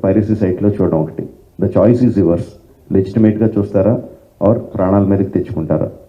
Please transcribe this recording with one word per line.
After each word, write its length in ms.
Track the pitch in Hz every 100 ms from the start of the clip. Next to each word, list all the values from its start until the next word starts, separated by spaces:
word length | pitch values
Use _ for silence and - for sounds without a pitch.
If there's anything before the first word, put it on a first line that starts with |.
పైరసీ 300 | 98 95 104
సైట్లో 340 | 104 95 - 101
చూడడం 320 | - 87 82
ఒకటి. 260 | 78 - - - - -
The 100 | 98
choice 360 | - 104 120 123
is 100 | 101
yours. 240 | 82 85 - - - - -
లెజిటిమేట్‌గా 580 | 95 95 113 107 104 110 104
చూస్తారా 440 | 98 - 107 127 - - _ _
or 80 | 95
ప్రాణాల 520 | 113 - - 92 98
మీదకి 260 | 98 98 98
తెచ్చుకుంటారా? 600 | 90 87 82 78 78 - -